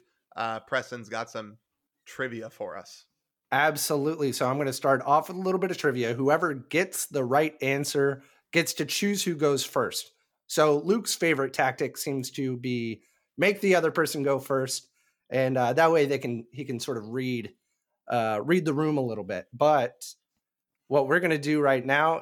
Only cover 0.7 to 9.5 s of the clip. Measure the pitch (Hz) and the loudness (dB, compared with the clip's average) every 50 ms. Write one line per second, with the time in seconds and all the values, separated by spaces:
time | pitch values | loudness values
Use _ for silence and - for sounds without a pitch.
0.7 | - 131 120 - 127 120 113 98 113 113 117 113 - 117 110 104 104 110 _ _ | -4 -4 -4 -4 -10 -14 -12 -10 -8 -8 -8 -8 -10 -12 -12 -14 -16 _ _ _
1.7 | _ _ _ _ _ _ _ - - - 135 127 117 113 110 113 - - 107 92 | _ _ _ _ _ _ _ -18 -10 -8 -8 -8 -8 -10 -12 -14 -12 -12 -12 -10
2.7 | 82 95 90 - - - - _ _ _ _ _ _ _ _ - - 135 147 156 | -10 -12 -16 -18 -20 -20 -20 _ _ _ _ _ _ _ _ -2 0 2 2 2
3.7 | 151 143 - - 160 147 139 151 160 156 147 135 120 - 143 127 131 143 147 135 | 2 0 -2 -2 -2 0 0 -2 -2 -2 -2 -2 -2 0 0 0 0 0 -2 -2
4.7 | 127 - - 143 135 127 - 139 143 156 156 - 185 180 185 185 185 185 185 185 | -2 -2 2 2 2 2 4 4 2 2 2 0 -6 -4 -2 0 0 0 0 -2
5.7 | 180 175 - 147 127 127 120 113 120 120 135 135 147 165 175 170 143 131 117 - | -2 0 0 0 0 0 0 -2 0 0 2 2 2 2 2 0 -4 -4 -8 -2
6.7 | - 156 190 185 - - - - 156 147 131 120 131 143 160 156 151 - - 135 | 0 0 0 0 -2 -8 -8 -4 -2 -2 0 2 2 2 2 2 -2 -4 -2 0
7.7 | 139 139 143 - - 147 139 139 139 131 - _ _ _ _ _ - 170 165 - | 0 0 -2 -2 0 0 2 0 0 -2 -10 _ _ _ _ _ 0 0 0 0
8.7 | - - 160 143 - - - 202 202 190 - 180 170 147 151 147 | -2 -4 -4 -4 -2 -2 0 0 0 0 -2 -4 -2 0 2 2